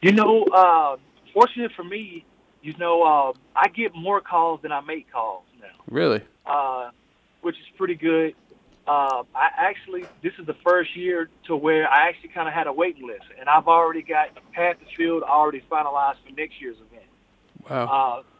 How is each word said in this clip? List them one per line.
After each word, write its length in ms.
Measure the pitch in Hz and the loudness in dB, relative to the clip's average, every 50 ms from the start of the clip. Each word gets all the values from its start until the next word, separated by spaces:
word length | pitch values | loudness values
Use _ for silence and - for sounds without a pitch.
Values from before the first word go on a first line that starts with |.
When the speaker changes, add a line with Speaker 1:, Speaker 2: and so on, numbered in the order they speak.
Speaker 1:
You 100 | 165 185 | 2 4
know, 320 | 208 214 214 220 220 220 202 | 4 4 4 4 4 4 4
uh, 520 | - - 185 185 175 165 160 156 143 135 131 _ _ _ _ _ _ | 4 6 6 6 6 6 4 2 0 -4 -6 _ _ _ _ _ _
fortunate 400 | - 196 240 247 - 240 240 220 | 2 2 2 2 2 -8 -8 -8
for 120 | - - 175 | -8 -12 -14
me, 400 | 175 196 220 214 190 175 165 _ _ _ _ _ _ _ _ | -12 -12 -12 -14 -14 -18 -20 _ _ _ _ _ _ _ _
you 140 | 147 151 151 | -16 -14 -8
know, 260 | 160 175 170 170 170 | -4 0 2 4 6
uh, 300 | 170 156 151 147 135 131 127 _ _ _ - | 6 6 6 4 2 0 -2 _ _ _ 0
I 120 | 135 180 196 | 0 0 2
get 260 | - 220 233 190 170 | 0 -2 -6 -6 -6
more 260 | 165 165 190 202 190 | -6 -4 -2 -2 -2
calls 400 | - - 180 165 165 165 160 139 | -2 -2 0 0 0 0 -2 -4
than 120 | 151 151 | -8 -8
I 80 | 147 139 | -8 -8
make 300 | 143 156 160 151 - _ | -8 -8 -12 -12 -12 _
calls 340 | - 120 113 110 95 90 _ _ _ _ | -8 -6 -6 -6 -8 -10 _ _ _ _
now. 100 | - - _ _ - - | -20 -20 _ _ -14 -8
Speaker 2:
Really? 320 | 113 143 170 151 110 110 - _ _ _ - | -4 -2 0 0 0 -2 -4 _ _ _ -8
Speaker 1:
Uh, 460 | - 143 147 139 131 131 127 123 120 _ _ _ _ _ _ _ _ _ _ | -4 -4 -2 -2 -4 -6 -8 -10 -12 _ _ _ _ _ _ _ _ _ _
which 160 | - 175 165 | -8 -8 -8
is 80 | - - - _ - | -10 -16 -18 _ -6
pretty 160 | 190 180 175 | -6 -6 -4
good. 400 | 156 160 165 160 160 160 156 - _ _ _ - _ _ _ _ _ - | -4 -2 0 0 0 0 -2 -6 _ _ _ -20 _ _ _ _ _ -4
Uh, 360 | - 147 143 139 135 135 123 - _ - | -2 0 0 0 0 -2 -4 -6 _ -4
I 160 | 127 151 156 - | 0 0 0 0
actually, 480 | - 180 196 202 - - 190 185 180 180 - - _ | 0 -2 -2 -2 -6 -14 -12 -12 -12 -12 -14 -16 _
this 120 | 156 170 - - | -10 -10 -10 -10
is 80 | 170 | -12
the 100 | 151 147 _ - | -12 -10 _ 0
first 320 | 175 180 180 165 - - | 2 2 2 0 -4 -8
year 320 | 175 180 180 180 170 165 - _ _ _ | -8 -6 -4 -4 -4 -6 -8 _ _ _
to 80 | - 165 | -6 -6
where 340 | 139 147 160 160 156 156 135 | -2 0 2 2 2 2 4
I 200 | 135 147 160 170 | 4 4 4 2
actually 220 | 170 - - 165 | -2 -6 -14 -14
kinda 200 | - 175 160 156 | -10 -8 -8 -4
had 160 | 151 170 156 | -4 -4 -4
a 60 | 147 | -4
waiting 340 | 135 151 175 185 165 139 127 | -2 -2 -2 -2 -4 -10 -14
list, 200 | 120 107 95 - - - 127 | -16 -16 -16 -18 -20 -18 -8
and 100 | 131 143 | -2 2
I've 200 | 151 156 151 165 | 2 2 4 6
already 340 | 165 170 165 160 165 160 | 4 4 4 2 -2 -6
got 280 | 156 160 160 151 156 - - - _ _ | -6 -4 -2 -2 -2 -4 -6 -20 _ _
half 300 | - 170 175 175 170 _ | -4 -2 -2 -2 -2 _
the 60 | - - - | -12 -16 -6
field 260 | - 165 165 165 160 | -4 -2 -2 -2 -2
already 400 | - - 143 151 151 151 143 131 - - | 0 2 2 2 2 2 -2 -6 -8 -6
finalized 460 | 165 156 151 143 143 143 139 139 135 _ _ | -4 -4 -2 -2 -2 -2 -2 -2 -4 _ _
for 60 | 135 135 | -18 -12
next 240 | 147 156 156 - - | -12 -10 -12 -12 -16
year's 160 | 139 123 113 | -16 -16 -16
event. 300 | 107 110 110 117 110 98 _ _ _ _ _ _ _ _ _ _ - - - | _ -20 _ -20 -20 _ _ _ _ _ _ _ _ _ _ _ -20 -12 -8
Speaker 2:
Wow. 140 | 135 131 117 | -6 -4 -4
Speaker 1:
Uh, 360 | 139 135 135 131 - 120 - - _ _ | -2 0 0 0 -2 -4 -8 -12 _ _